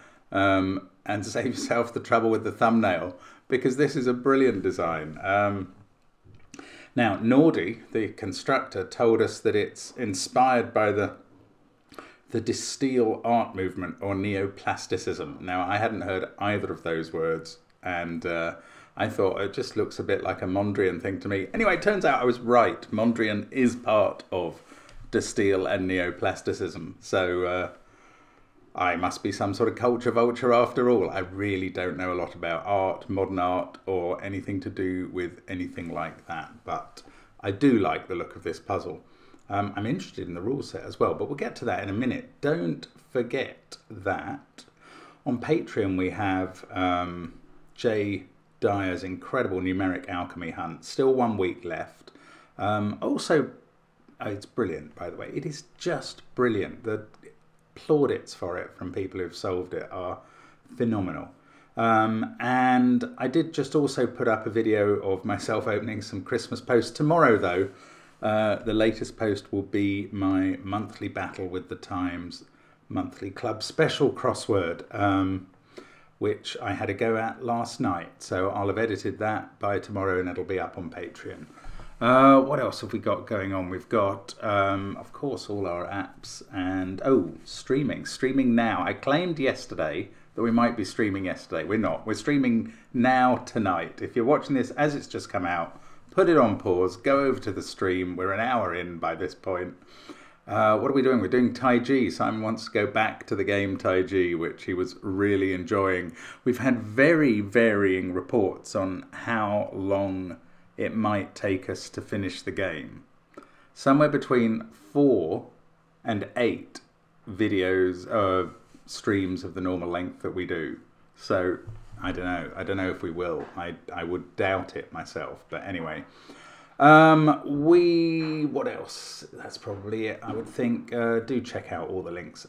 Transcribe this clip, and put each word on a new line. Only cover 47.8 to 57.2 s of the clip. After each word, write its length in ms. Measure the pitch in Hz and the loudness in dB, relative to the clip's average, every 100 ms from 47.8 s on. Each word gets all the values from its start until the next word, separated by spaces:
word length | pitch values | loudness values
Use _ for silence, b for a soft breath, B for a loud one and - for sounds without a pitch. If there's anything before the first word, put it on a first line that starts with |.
| 123 107 104 98 - _ _ _ | -2 0 -2 -4 -8 _ _ _
Dyer's 420 | 110 101 95 87 | 0 0 0 -4
incredible 560 | 92 90 - 131 113 92 | -6 -10 -4 -2 -2 -2
numeric 500 | 92 92 92 90 - | -2 0 0 -2 -6
alchemy 400 | 90 87 - 85 | -8 -8 -8 -10
hunt. 360 | 80 82 80 - | -8 -10 -10 -10
Still 280 | - 135 | 0 2
one 240 | 131 117 104 | 4 2 2
week 260 | 90 - | -2 -4
left. 480 | 87 80 80 - - B B B B - | -8 -8 -10 -14 -20 B B B B -6
Um, 400 | 95 107 104 - | -2 -2 -2 -4
also, 500 | - 285 - 160 127 - _ _ _ _ _ _ | -4 -2 2 2 2 -6 _ _ _ _ _ _
oh, 100 | 110 | -8
it's 160 | 101 - | -8 -10
brilliant, 500 | - 101 78 73 - | -4 -4 -4 -10 -14
by 140 | 87 | -12
the 80 | 85 | -12
way. 120 | 104 - | -10 -8
It 100 | 160 | -8
is 200 | 147 - - | -12 -16 -8
just 460 | 180 147 - - - - | -6 -6 -8 -16 -14 0
brilliant. 480 | 123 107 80 - | 2 2 -4 -6
The 220 | 110 107 - - | -6 -6 -8 -20